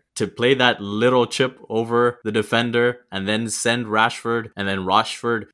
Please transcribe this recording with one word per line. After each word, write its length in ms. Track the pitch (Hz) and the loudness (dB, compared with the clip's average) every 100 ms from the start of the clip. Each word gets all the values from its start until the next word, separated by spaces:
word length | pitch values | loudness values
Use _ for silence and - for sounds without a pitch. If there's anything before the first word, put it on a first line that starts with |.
| _ - | _ -6
to 120 | 107 | -6
play 260 | - 120 | 0 2
that 260 | 131 123 107 | 4 4 2
little 460 | 101 104 123 127 117 | -2 0 2 4 2
chip 320 | - 131 127 - | 0 -2 -4 -8
over 520 | 110 117 117 120 - | -4 0 2 2 0
the 80 | 110 | -4
defender 760 | 110 107 117 120 117 120 120 - | -2 0 0 0 2 0 -2 -8
and 160 | 98 95 | -6 -2
then 220 | 110 113 | -2 -2
send 380 | - 117 120 110 | -4 -2 -2 -2
Rashford, 640 | 107 117 - 117 117 113 | 0 0 0 -4 -4 -4
and 140 | - 98 | -6 -4
then 120 | 95 | -2
Rashford 680 | 92 101 113 - 117 113 - | 2 2 2 -4 -4 -4 -6